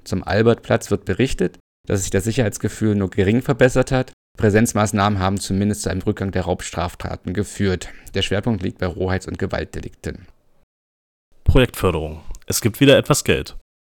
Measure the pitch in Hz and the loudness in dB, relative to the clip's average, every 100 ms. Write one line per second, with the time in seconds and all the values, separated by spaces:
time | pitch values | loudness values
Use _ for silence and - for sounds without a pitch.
0 | - 98 - 98 113 110 - 117 - 101 | -6 -6 -2 2 4 2 0 -2 0 -4
1 | - 95 131 - 180 - _ _ - 101 | -4 -2 0 0 -2 -4 _ _ -2 -2
2 | 92 98 101 110 107 - 110 - 107 104 | 0 -2 0 0 -2 -2 -6 -2 0 0
3 | 95 - 95 117 127 123 127 127 127 131 | 0 0 2 2 0 4 4 4 2 0
4 | 127 - _ - 110 104 117 104 107 104 | -2 -10 _ 0 2 4 4 2 0 2
5 | 101 101 92 98 - 95 104 101 - 95 | 2 2 0 -2 -2 0 0 0 -2 -2
6 | 107 101 98 92 87 92 - - - - | -2 -2 -2 -2 -2 -4 -4 -6 -6 -6
7 | - - - 92 98 - 101 90 - - | -10 -8 -6 -4 -4 -2 -2 -2 -6 -16
8 | - 98 - 98 123 107 95 - 90 - | -8 -4 -2 -2 -2 -2 -4 -4 -6 -4
9 | 92 92 - 87 95 87 - - - - | -2 -2 -4 -6 -4 -4 -6 -10 -12 -12
10 | - - - _ _ _ _ _ _ _ | -12 -12 -18 _ _ _ _ _ _ _
11 | _ _ _ _ - 135 123 - 95 82 | _ _ _ _ 4 6 4 2 -2 0
12 | 78 76 - - - - 110 - 139 127 | -4 -10 -12 -14 -4 -2 -2 4 6 6
13 | - 143 - 65 64 - - _ | 6 0 0 -2 -2 -12 -18 _